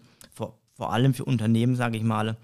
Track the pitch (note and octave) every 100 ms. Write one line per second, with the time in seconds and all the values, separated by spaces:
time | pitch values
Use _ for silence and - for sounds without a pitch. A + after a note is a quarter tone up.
0 | - _ - - A2 - _ - A2+ G#2+
1 | C3+ B2+ - B2 A2 A2+ A#2+ B2 A#2+ A2
2 | A2+ G#2+ A2 A2+